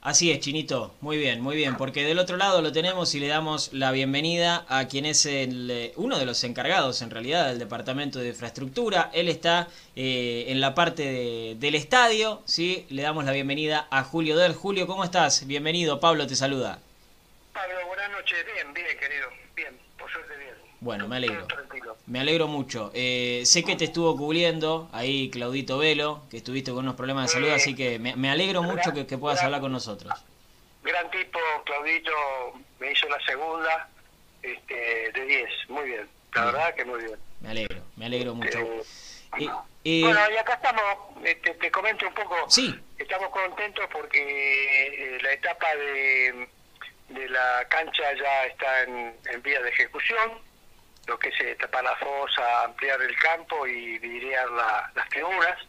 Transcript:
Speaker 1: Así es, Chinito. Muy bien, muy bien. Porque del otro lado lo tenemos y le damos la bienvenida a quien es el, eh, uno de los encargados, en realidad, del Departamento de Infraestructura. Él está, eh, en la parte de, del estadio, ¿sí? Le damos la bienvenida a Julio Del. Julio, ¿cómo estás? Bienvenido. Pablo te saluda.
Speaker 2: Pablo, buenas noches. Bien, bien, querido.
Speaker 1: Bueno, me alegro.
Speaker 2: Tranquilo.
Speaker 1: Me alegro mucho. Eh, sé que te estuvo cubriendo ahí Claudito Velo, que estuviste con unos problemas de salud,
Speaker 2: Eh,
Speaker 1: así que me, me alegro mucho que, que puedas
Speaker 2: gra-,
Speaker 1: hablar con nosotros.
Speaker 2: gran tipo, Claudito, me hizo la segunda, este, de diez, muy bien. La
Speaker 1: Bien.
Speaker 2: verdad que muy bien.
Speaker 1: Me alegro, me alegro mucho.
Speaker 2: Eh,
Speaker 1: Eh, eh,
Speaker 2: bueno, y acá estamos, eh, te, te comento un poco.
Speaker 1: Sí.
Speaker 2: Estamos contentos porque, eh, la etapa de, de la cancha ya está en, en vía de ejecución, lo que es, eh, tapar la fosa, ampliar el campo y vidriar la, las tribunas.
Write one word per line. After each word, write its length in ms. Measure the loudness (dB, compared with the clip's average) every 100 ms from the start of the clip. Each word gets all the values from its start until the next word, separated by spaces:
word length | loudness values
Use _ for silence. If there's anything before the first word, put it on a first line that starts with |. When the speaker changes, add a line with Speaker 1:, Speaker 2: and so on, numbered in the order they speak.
Speaker 1:
Así 300 | 4 4 6
es, 80 | 4
Chinito. 540 | 0 -2 0 -2 -2 -8
Muy 160 | -2 0
bien, 240 | 2 2
muy 140 | 0 0
bien. 220 | 0 0
Porque 260 | -2 0 2
del 140 | 4
otro 180 | 2 4
lado 240 | 4 6
lo 100 | 4
tenemos 440 | 2 0 2 0 0
y 40 |
le 80 | 2
damos 460 | 0 0 -2 -2
la 180 | 0 2
bienvenida 720 | 2 2 2 2 4 4 2 2
a 180 | 0 0
quien 160 | -2 2
es 180 | 4 4
el, 460 | 2 0 -2 -4
eh, 220 | -4 -4 -4
uno 240 | -2 0
de 80 | 0
los 160 | 0
encargados, 580 | -2 -2 2 2 2 0
en 80 | -6
realidad, 380 | -6 -2 2 2
del 100 | 0
Departamento 640 | -4 -6 -4 -2 -4 -4
de 80 | -6
Infraestructura. 840 | -4 -8 -8 -6 -2 2 2 2 2
Él 140 | 0
está, 380 | 2 4 2 2 -10 -16 -6
eh, 500 | -2 0 0 -2 -2
en 120 | 2
la 140 | 2 4
parte 280 | 2 2
de, 520 | -2 -2 -2 -4 -6 -2
del 160 | 0
estadio, 680 | 0 4 6 8 6 2 -2 -2
¿sí? 400 | 0 0 -2 -4
Le 120 | -4
damos 240 | -2 0 0
la 60 |
bienvenida 560 | 0 0 0 2 0 2
a 140 | 0
Julio 340 | 0 0 2 6
Del. 160 | 6
Julio, 320 | 4 -2 0 0
¿cómo 180 | -2
estás? 440 | 0 4 4 4 0
Bienvenido. 520 | -2 0 2 2 4
Pablo 280 | 6 6 2
te 80 | 0
saluda. 440 | 0 0 -2 -6 -14 -20 -20 -20 -20 -20 -14
Speaker 2:
Pablo, 220 | -8 -6 -6 -6
buenas 240 | -4 -6
noches. 340 | -4 -2 -2 -4
Bien, 180 | -6 -8 -6
bien, 100 | -6 -4
querido. 460 | -4 -4 -8 -10 -16 -12 -12 -12 -20 -16 -10 -10 -10 -14 -16 -18 -20 -12 -8
Speaker 1:
Bueno, 220 | -6 -4
me 80 | -2
alegro. 320 | -2 -2 -6
Speaker 2:
Tranquilo. 500 | -8 -8 -14 -14 -16 -8
Speaker 1:
Me 140 | -2
alegro 280 | 2 4 2
mucho. 440 | 0 -4 -4 -6
Eh, 480 | -2 0 2 0 2
sé 200 | 6 6
que 120 | 6 0
te 100 | 0
estuvo 300 | 2 2 2
cubriendo 720 | 2 4 4 2 0 0 -4
ahí 380 | -6 -2 0 -2
Claudito 480 | -4 -4 -4 -2 2
Velo, 420 | 4 4 0 -4 -10
que 80 | -14
estuviste 320 | -6 -6 -4
con 120 | -2
unos 120 | -2 -4
problemas 300 | -2 -2 0
de 80 |
salud, 140 | 2 4
Speaker 2:
Eh, 80 | 4
Speaker 1:
así 200 | 2 0
que 220 | -2 -2
me, 180 | -4 0
me 140 | 2
alegro 320 | 2 2 2
mucho 320 | 0 0 0
que, 140 | -2 -4
que 100 | -4
puedas 220 | 0 2
Speaker 2:
gra-, 60 | 2
Speaker 1:
hablar 160 | 0
con 100 | -2
nosotros. 420 | -4 -6 -10 -8 -10 -10 -20 -20 -20 -20 -10
Speaker 2:
gran 260 | -2 -2 -2
tipo, 300 | -4 -4 -2 -2 -2 -2
Claudito, 460 | -4 0 -2 0 -2 0 -2 -6 -10 -20 -10
me 140 | -2
hizo 180 | 0 0
la 100 | 0 -2
segunda, 640 | -2 -2 -2 0 0 -2 -18 -20 _ -20 -16
este, 680 | -12 -12 -10 -6 -2 -2 -2
de 140 | -4 0
diez, 240 | 0 0 -8 -8
muy 160 | -6 -6
bien. 220 | -6 -10 -18 _ 0
La 60 |
Speaker 1:
Bien. 100 | 0
Speaker 2:
verdad 220 | 2 0 0
que 100 | -6
muy 140 | -6
bien. 120 | -8 -10 -12 -10
Speaker 1:
Me 80 | -6
alegro, 320 | -4 -4 -6 -10 -12
me 100 | -4
alegro 300 | -4 -2 -4
mucho. 240 | -4 -2
Speaker 2:
Eh, 220 | -4 -6 -10 -14 -18 -18 -12 -6
Speaker 1:
Eh, 120 | -4 -6 -10 -8
eh, 180 | 2 6
Speaker 2:
bueno, 160 | 8 8 6
y 60 | 4
acá 160 | 0
estamos, 300 | 2 2 2 0 -2 -6 -6 -2
eh, 100 | 0
te, 120 | 0 -2
te 160 | -2
comento 360 | 0 0 -2 -4
un 60 |
poco. 320 | -4 -2 -2 2
Speaker 1:
Sí. 260 | 2 2 -4 -10 -12
Speaker 2:
Estamos 300 | -6 -4 -2
contentos 540 | -2 -4 -4 -6 -4 -6
porque, 1200 | -6 -2 0 0 -2 2 2 2 2 2 -2 -8 -4
eh, 20 |
la 100 | -2
etapa 420 | 0 -2 0 0 0
de, 720 | -2 0 2 4 2 0 -10 -14 -20 -18 -18 -18 -14
de 200 | -10 -4
la 360 | 0 2 2 2
cancha 340 | 0 0 -2 -2
ya 320 | 0 0 2 0
está 380 | -2 0 2
en, 300 | 0 -4 -8 -10 -10
en 160 | -8
vía 180 | -2 -2
de 80 | 0
ejecución, 680 | 0 0 0 -2 0 0 -4 -18 -20 -20 -20 -20 -18 -8
lo 120 | -4
que 80 | -2
es, 100 | -2
eh, 140 | -4 -4
tapar 240 | -4 -2
la 120 | 0 -2
fosa, 680 | -2 -4 -2 0 2 2
ampliar 380 | 2 -2 -2 0
el 140 | 0 2
campo 500 | 2 2 -2 -4 -2
y 320 | -4 -6 -8
vidriar 500 | -8 -8 -4 -2 0
la, 380 | 0 0 0 -2 -6
las 140 | -4
tribunas. 480 | -4 -2 2 0 0